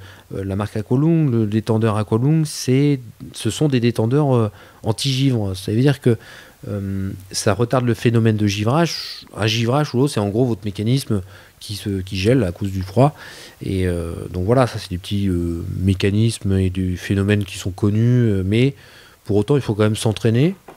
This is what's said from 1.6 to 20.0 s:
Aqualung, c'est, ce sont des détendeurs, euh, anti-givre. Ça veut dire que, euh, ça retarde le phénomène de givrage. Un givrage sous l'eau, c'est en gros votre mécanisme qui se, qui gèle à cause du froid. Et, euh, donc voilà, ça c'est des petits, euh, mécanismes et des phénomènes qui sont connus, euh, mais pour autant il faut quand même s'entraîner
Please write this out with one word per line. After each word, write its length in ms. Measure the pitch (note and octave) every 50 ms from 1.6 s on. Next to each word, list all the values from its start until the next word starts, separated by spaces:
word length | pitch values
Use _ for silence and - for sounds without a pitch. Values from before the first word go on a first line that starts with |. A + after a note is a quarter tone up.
| G#2 A2 A2 A2 A2+ A2 G2+
Aqualung, 480 | G#2+ G#2 - A2 A2+ B2+ D3 D#3+ D#3+ D3+
c'est, 560 | D3+ - - - B2+ B2+ C3+ D3 D3 C#3+ C3 A#2+ G#2+ - - - -
ce 180 | - - - A2
sont 180 | - - D#3 D3
des 120 | C3 A#2+
détendeurs, 540 | A#2 A#2+ A2 - A2+ A#2 C3 D3+ D3+ C3+ B2+
euh, 160 | A#2 A2 G2+ - - - - - -
anti-givre. 720 | - A2 G#2+ - - C#3 C3 B2+ C#3 C3+ B2 A2 G2+ F#2+ F#2+
Ça 180 | F#2 - -
veut 80 | G#2+ A#2
dire 200 | C3 D3 C3+ -
que, 160 | - B2+ A2+ - - - - - - - - _ C#3 A2+
euh, 420 | G#2 G2+ G2 G2 G2 G2 F#2+ G2 F#2+ F#2+ - -
ça 220 | - - - A2
retarde 320 | F#2+ G#2 A#2+ - B2 B2+ B2
le 100 | A#2+ A2
phénomène 420 | - - A#2+ A2+ A#2 A2 A2+ G#2+
de 100 | G#2 G#2
givrage. 800 | G2+ G2 G#2 G#2 A2+ C#3 E3 E3+ D#3 - - - - - - - - -
Un 100 | - G#2
givrage 440 | A2 A2+ A#2+ A2+ A#2 C3 D3+ D3+ D3
sous 60 | -
l'eau, 120 | A#2+ C#3 C#3+
c'est 120 | - A2+
en 80 | G2+ G2+
gros 160 | F#2+ A#2 C3
votre 200 | A#2+ A2 - -
mécanisme 580 | G#2 F2+ - G#2 A2+ C3 C#3 - - A2 F#2+ F#2 F#2+ - - - - _ -
qui 140 | - - G#2
se, 240 | G2 - G#2 G2 F#2+
qui 160 | F#2 F#2+ G2
gèle 280 | F#2+ F#2+ A2+ C3 C3+ G2+
à 80 | F2
cause 180 | F2 - G#2+ F#2+
du 120 | F#2+ F#2+
froid. 320 | F#2 F#2+ - A#2 C#3 D3 - - - - - - - - - -
Et, 240 | - - F#2+ F#2 F#2
euh, 260 | F2+ F2 E2+ E2 E2+ E2+ - - -
donc 140 | - F2+ F2+
voilà, 220 | G#2 B2 C3+ B2
ça 120 | - - G#2
c'est 120 | - -
des 80 | F#2 F2
petits, 300 | - - G#2 G2 G2+ F#2+
euh, 360 | F2 F2 E2+ E2+ E2+ E2+ F#2 F#2+ F#2 F#2
mécanismes 720 | F#2 G2 F#2+ - G#2 G2 G2+ G#2+ A2+ A2+ - - - G2 F#2+ F#2+
et 120 | F#2+ F#2
des 260 | F2+ F#2+ F#2 F#2 F2+
phénomènes 480 | - - - G2+ G2 G2 G2+ G#2 G#2 G2+
qui 140 | - - -
sont 120 | - F#2+
connus, 600 | F2+ - A2 G2+ G#2 A2 A#2 A#2+ B2 B2 A#2+ A2
euh, 120 | G2 F#2+ F#2
mais 300 | F#2+ G#2+ A#2 B2+ C#3 - - - - - - - - - _ _
pour 120 | - G2
autant 200 | G#2 G#2 - D3
il 60 | C3+
faut 120 | - - G2+
quand 100 | G#2 G#2+
même 120 | G#2+ G#2+
s'entraîner 580 | -